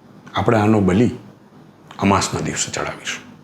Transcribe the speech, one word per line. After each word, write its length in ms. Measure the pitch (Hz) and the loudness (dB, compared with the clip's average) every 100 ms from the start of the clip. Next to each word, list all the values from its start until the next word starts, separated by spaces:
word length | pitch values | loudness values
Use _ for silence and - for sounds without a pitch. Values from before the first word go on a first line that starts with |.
| - - - - | -20 -20 -10 -4
આપણે 220 | 104 113 | 0 2
આનો 220 | 104 110 | 4 4
બલિ 320 | 92 92 117 - - - _ - - - - - | 4 2 2 -2 -14 -20 _ -20 -20 -20 -20 -2
અમાસના 400 | 95 98 - 80 | 2 2 0 -6
દિવસે 320 | 76 76 - | -6 -6 -6
ચડાવીશું. 580 | - - - - - - - | -8 -8 -10 -12 -12 -14 -20